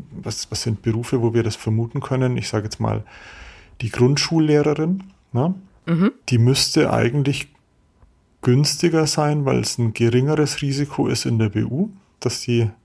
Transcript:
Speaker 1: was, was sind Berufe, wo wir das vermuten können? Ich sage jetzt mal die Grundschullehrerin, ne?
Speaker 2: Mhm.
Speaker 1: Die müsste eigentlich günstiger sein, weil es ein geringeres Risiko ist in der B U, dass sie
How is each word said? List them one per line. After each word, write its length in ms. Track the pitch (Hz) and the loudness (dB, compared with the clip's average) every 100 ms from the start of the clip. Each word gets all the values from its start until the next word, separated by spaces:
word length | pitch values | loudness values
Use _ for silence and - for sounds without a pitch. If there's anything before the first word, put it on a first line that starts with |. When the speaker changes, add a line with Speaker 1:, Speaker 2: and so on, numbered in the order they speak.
| - | -16
Speaker 1:
was, 400 | 101 101 - - | -12 -10 -10 -8
was 100 | - | -6
sind 180 | 117 104 | -4 -2
Berufe, 400 | 117 113 117 131 | -2 -2 -2 0
wo 120 | 113 | 2
wir 100 | 113 | 0
das 120 | 113 - | -2 -4
vermuten 440 | 117 110 117 139 | -2 -2 -2 -6
können? 340 | - 131 127 120 | -4 0 0 -2
Ich 120 | - | -2
sage 160 | 110 107 | -4 -4
jetzt 140 | - | -4
mal 240 | 110 107 - - - - - - - - | -4 -4 -6 -18 -20 -20 -20 -20 -20 -10
die 80 | 113 | -8
Grundschullehrerin, 1160 | - 123 143 - 160 151 147 147 147 160 190 - _ _ | 2 2 2 0 0 4 4 2 0 -2 -2 -6 _ _
ne? 220 | 120 156 190 - _ - | -2 0 -2 -10 _ -4
Speaker 2:
Mhm. 260 | 165 196 - - | 0 0 -2 0
Speaker 1:
Die 100 | 120 | 4
müsste 540 | 120 135 - 156 - | 4 4 2 2 2
eigentlich 560 | 113 117 143 139 139 - _ _ _ _ _ _ _ _ _ | 2 2 0 -2 -4 -8 _ _ _ _ _ _ _ _ _
günstiger 640 | 123 127 143 - 175 165 151 | 2 4 2 2 2 2 2
sein, 380 | - 147 151 135 | 0 0 0 0
weil 140 | 123 | 0
es 180 | 117 - | -2 -2
ein 160 | 117 | -2
geringeres 680 | 110 117 123 139 151 143 - | 2 2 2 2 2 0 -2
Risiko 460 | 143 135 143 - 139 | -4 -2 -4 -2 -2
ist 180 | 120 127 | -2 0
in 140 | 113 | 0
der 100 | 110 | 0
B 140 | 107 | 0
U, 260 | 113 131 220 - _ _ | -2 -2 -4 -6 _ _
dass 220 | 120 - | -6 -4
sie 280 | - 117 110 - | -2 0 0 -4